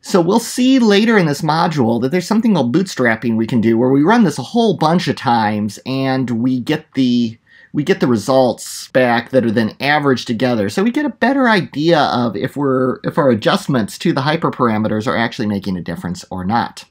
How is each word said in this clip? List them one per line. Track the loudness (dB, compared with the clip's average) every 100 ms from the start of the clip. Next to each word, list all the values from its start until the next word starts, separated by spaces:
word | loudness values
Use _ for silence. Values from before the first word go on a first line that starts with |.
So | 0 2
we'll | 2 0
see | -2 -2 2 4
later | 4 4 4 2
in | 2
this | 0
module | -2 0 0 0 0 0
that | 0
there's | -2 0
something | 0 2
called | 2 2
bootstrapping | 0 -2 -2 -2 0 -2 -2
we | 0
can | 0
do | 2 2
where | 2
we | 2
run | 4 4
this | 4 0
a |
whole | -4 0 0 2
bunch | 2 2 0
of |
times | -4 0 0 0 -2 -4 -6 -8
and | -4 -2 -2 -2
we | -2 -2 -2
get | -2 -4 -4
the, | -2 0 2 0 -4 _ -20 -10
we | -6
get | -2 0
the | 2
results | 0 2 2 2 0 -10 -14 -4
back | 0 2 0 2
that | 0 2
are |
then | 0 -2 -2
averaged | -2 0 2 0 -2
together. | -2 0 0 -2
So | 0
we | 0
get | 0 -4
a |
better | -2 -2 2 2
idea | 2 -2 -2 2 2
of | 2 0 -2 -2
if | -6 -4
we're, | -2 0 0 -2
if | -4 0
our | 2
adjustments | 2 2 0 0 -2 -2 -4
to | -2
the | 0
hyperparameters | 0 -2 -2 0 0 0 -2 -2 -2
are | -2
actually | -2 -2 -4
making | -4 -4 -6
a |
difference | -6 -8 -8 -10 -10
or | -8
not. | -2 -2 -2 -8 -20